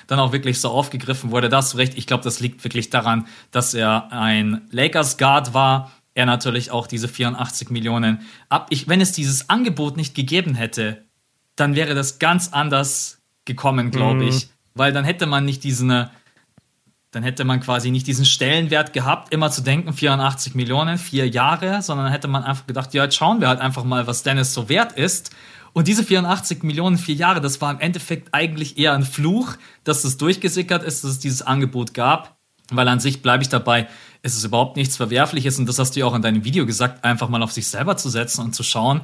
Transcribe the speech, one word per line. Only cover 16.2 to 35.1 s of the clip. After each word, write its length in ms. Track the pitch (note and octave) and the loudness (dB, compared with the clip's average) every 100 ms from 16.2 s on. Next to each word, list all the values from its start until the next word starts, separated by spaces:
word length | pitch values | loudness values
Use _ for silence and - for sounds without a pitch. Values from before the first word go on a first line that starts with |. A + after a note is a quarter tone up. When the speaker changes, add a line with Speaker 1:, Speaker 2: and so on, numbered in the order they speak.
| _ _ _ _ _ _ _ _ _ A#2 | _ _ _ _ _ _ _ _ _ -6
Speaker 1:
hätte 220 | B2 B2+ C3 | -4 -2 0
man 160 | B2+ | 0
quasi 280 | B2+ B2 B2 | 0 -2 0
nicht 160 | B2+ C3 | -2 0
diesen 200 | B2+ C3 | 2 2
Stellenwert 680 | - C3 D#3 E3 D3+ D3+ | 4 2 2 2 2 0
gehabt, 400 | C3+ B2+ E3 - | 0 0 -2 -2
immer 160 | D#3+ D#3 | 0 0
zu 140 | C#3+ | 0
denken, 280 | C3 C#3+ E3+ | 0 0 0
vierundachtzig 640 | C#3 D3 C#3 C3+ C3 - | 0 2 2 0 -2 -4
Millionen, 460 | C3 A#2+ C3 D#3+ E3+ | -2 0 0 0 -2
vier 280 | - C3+ B2+ | -4 -2 0
Jahre, 540 | A#2+ C3 D#3+ F#3 G3+ | 2 2 2 0 -2
sondern 240 | F#3 C#3+ C3+ | -2 -2 -2
dann 80 | |
hätte 140 | C#3+ C#3+ | -2 -2
man 160 | C3+ | -2
einfach 240 | C3+ C3+ - | -2 -4 -6
gedacht, 260 | B2+ C3 | -8 -2
ja, 120 | C#3+ C#3 | 0 2
jetzt 100 | - | 2
schauen 260 | D#3+ A3+ | 2 4
wir 60 | C3+ | 4
halt 120 | B2+ | 2
einfach 260 | C3 C3 B2 | 0 -2 -2
mal, 200 | B2+ A#2+ | 0 -2
was 160 | A#2 | -2
Dennis 320 | C#3 C3+ C3 | 0 0 0
so 160 | - A2 | -2 0
wert 220 | E3 A#3 | 2 2
ist. 400 | - E3+ - - - - - - | 0 -2 -2 -6 -16 -20 -20 -4
Und 160 | - D#3+ | 0 2
diese 160 | G#3+ G#3 | 2 2
vierundachtzig 580 | F#3 F3 F#3+ - D#3+ | 2 2 0 -2 -4
Millionen, 340 | D#3 D3 F3+ F3 | -4 0 2 2
vier 180 | E3+ D3 | 0 2
Jahre, 260 | F3 F3+ | 2 2
das 180 | C#3 C#3 | 0 -2
war 100 | D3 | -4
im 120 | C#3+ | -2
Endeffekt 480 | E3 F3 - E3 - | -4 -4 -6 -8 -2
eigentlich 440 | C#3+ E3 D#3 D3 - | -2 0 -4 -6 0
eher 160 | D3+ | 4
ein 100 | C#3+ | 4
Fluch, 520 | C3 - D3+ G#3 B3 - - - | 2 0 2 2 0 -8 -16 -8
dass 200 | - D3+ | -2 0
das 120 | C#3 C3 | -2 0
durchgesickert 680 | D3+ F#3+ F#3 F3+ F3+ F3 | 0 0 -2 -2 0 -2
ist, 200 | D#3+ - | -2 -6
dass 80 | C#3 | -4
es 80 | C3+ | -4
dieses 220 | C#3+ B2+ | -4 -4
Angebot 520 | - C3+ C3+ C3 A#2 | 0 0 0 -2 -6
gab. 440 | - A#2+ D#3+ - _ _ _ - | 0 2 2 -2 _ _ _ -4
Weil 160 | B2 B2+ | 2 4
an 140 | B2 | 4
sich 200 | C#3 C3+ | 0 0
bleibe 220 | B2+ B2+ | 2 2
ich 60 | C3+ | 2
dabei, 380 | B2 A2+ A#2+ A2 - - - | 0 2 2 0 -10 -20 -10
es 160 | - A2+ | -6 -4
ist 80 | A2 | 0
überhaupt 320 | A#2 C3 C#3+ | 0 0 0
nichts 180 | C3 - | -2 -2
Verwerfliches. 640 | A#2 | -2